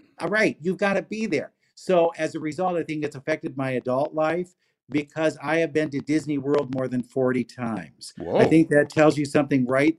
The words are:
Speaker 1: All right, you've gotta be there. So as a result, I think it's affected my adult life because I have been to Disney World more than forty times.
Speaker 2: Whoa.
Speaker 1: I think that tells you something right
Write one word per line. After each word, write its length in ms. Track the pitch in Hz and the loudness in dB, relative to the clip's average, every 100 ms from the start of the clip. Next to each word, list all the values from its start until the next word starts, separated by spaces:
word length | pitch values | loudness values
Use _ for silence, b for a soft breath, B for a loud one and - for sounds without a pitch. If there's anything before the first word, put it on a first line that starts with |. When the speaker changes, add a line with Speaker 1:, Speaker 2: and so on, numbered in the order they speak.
| _ _ | _ _
Speaker 1:
All 80 | 170 | -4
right, 280 | 208 196 - | 0 0 0
you've 160 | 156 180 | -4 -2
gotta 240 | 202 196 | 0 0
be 240 | - 214 220 | -4 -6 -2
there. 280 | 147 98 _ _ | -2 -4 _ _
So 380 | - - 180 165 - | -20 0 2 2 0
as 180 | 156 156 | -6 -4
a 40 | |
result, 360 | 156 147 185 175 | -8 -4 -2 -2
I 60 | |
think 200 | 147 156 | -4 -6
it's 120 | 147 139 | -6 -8
affected 420 | 143 - 156 135 | -4 -4 -4 -6
my 140 | 135 | -4
adult 420 | 127 127 127 151 | -2 -2 -2 -2
life 400 | 156 156 170 180 _ _ _ _ | 0 -2 -2 -6 _ _ _ _
because 460 | 147 143 156 160 139 | -6 -4 -2 -2 -2
I 160 | 139 160 | -2 0
have 160 | 165 | 0
been 160 | 147 151 | 0 -2
to 80 | 135 | -4
Disney 380 | 123 151 147 143 | -2 -2 0 -4
World 380 | 131 147 127 131 | 0 0 0 -4
more 120 | 131 | -2
than 140 | 123 | -4
forty 420 | 117 135 127 127 | -4 0 0 0
times. 720 | 117 - 120 107 80 _ - - | -2 -6 -6 -6 -8 _ -20 -12
Speaker 2:
Whoa. 180 | 82 139 | -2 2
Speaker 1:
I 80 | 220 | 6
think 240 | 160 160 | 6 6
that 200 | 147 147 | 4 4
tells 260 | - 156 147 | 4 4 4
you 80 | 143 | 0
something 400 | 151 143 143 123 | 0 2 0 2
right 320 | 131 151 | 2 2